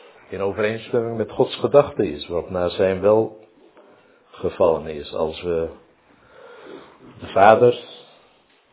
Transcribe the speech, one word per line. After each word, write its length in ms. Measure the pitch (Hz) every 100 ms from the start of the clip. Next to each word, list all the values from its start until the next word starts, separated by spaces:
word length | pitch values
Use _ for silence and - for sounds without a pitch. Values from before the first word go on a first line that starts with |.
| - - -
in 120 | 95
overeenstemming 760 | 98 98 107 113 - 120 113 113
met 140 | 107
Gods 240 | - 127 -
gedachte 560 | 113 143 143 - 95
is, 160 | 73 -
wat 220 | 85 -
naar 200 | 92 87
zijn 320 | - 95 95
welgevallen 1900 | 98 110 110 - - _ _ _ _ _ _ _ _ - 90 - 90 78 78
is. 260 | 76 71
Als 280 | - 80 78
we 280 | 87 82 82 - _ _ _ _ _ - - - - - - - - -
de 80 | -
Vader 520 | - 107 113 123 - - - - _ _ _ _ _ _